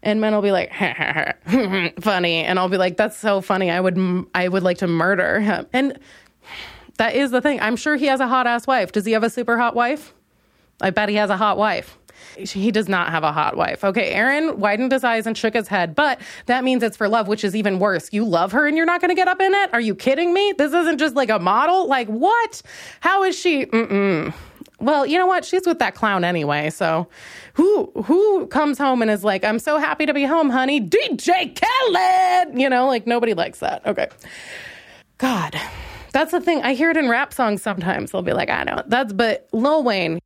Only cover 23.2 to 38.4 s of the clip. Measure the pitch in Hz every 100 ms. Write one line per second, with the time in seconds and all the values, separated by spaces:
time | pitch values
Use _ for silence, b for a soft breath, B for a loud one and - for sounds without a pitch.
23.2 | 381 370 359 294 262 226 226 196 202 170
24.2 | 156 160 B B - _ 226 302 277 320
25.2 | 370 370 - 359 370 330 214 - 220 196
26.2 | 175 175 147 147 151 - 170 160 175 B
27.2 | B B B - 349 415 - - 214 330
28.2 | 427 392 - 262 294 262 285 254 220 208
29.2 | 202 190 202 220 - 302 294 - 302 285
30.2 | 277 330 294 254 262 285 190 392 539 285
31.2 | - 359 330 - 427 523 508 359 370 370
32.2 | 370 359 339 247 269 254 262 247 220 233
33.2 | 233 185 - - - - - 98 - -
34.2 | B B B B B B B B B _
35.2 | 262 226 165 - B B B B B 269
36.2 | 320 349 359 320 233 254 330 320 269 233
37.2 | 277 - 233 208 - 196 175 - - 190
38.2 | 180 -